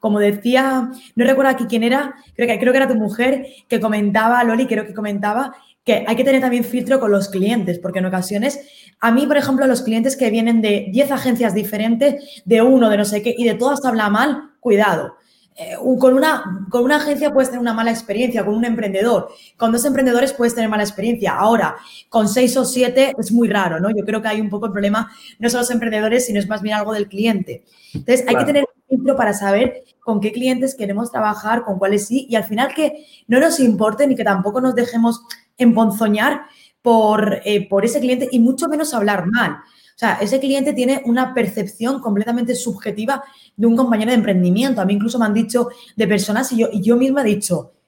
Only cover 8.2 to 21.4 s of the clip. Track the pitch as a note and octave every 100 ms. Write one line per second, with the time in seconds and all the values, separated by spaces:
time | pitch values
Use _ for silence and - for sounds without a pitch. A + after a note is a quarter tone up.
8.2 | F3+ G#3 B3+ C#4+ - - - _ A#3 A#3
9.2 | D4 C#4+ C#4+ C4 C4+ A#3+ - A3+ B3 C4+
10.2 | A#3+ A3 A3+ A3+ G#3+ G3+ G3 G#3 C#4 C4+
11.2 | C4 A#3 A#3 F#3+ G3+ G#3 A3 A#3 C#4+ C#4
12.2 | - - - G3 A#3+ C4 A3+ G#3 G3+ G#3
13.2 | A3 A#3 A#3 G3+ B3+ C#4 C4+ A3+ G#3 G#3+
14.2 | C#4 C4+ - _ B3 G3+ G#3 E3 C3+ -
15.2 | _ _ _ - - - B3+ B3 C4 C4
16.2 | D#4 C#4+ G3 F3+ - B3 B3 D4+ D4 C#4+
17.2 | D4 C4+ B3+ B3 A#3+ A3+ A3+ A3+ - G#3
18.2 | B3 A#3 G3 G#3+ A#3+ A3+ G#3+ F#3+ A3+ G#3
19.2 | - - - _ A3+ A3+ C#4+ C4 C4 A#3+
20.2 | C4 B3+ A#3 A#3 A3 G#3+ G3+ - A3 A#3
21.2 | F#3 -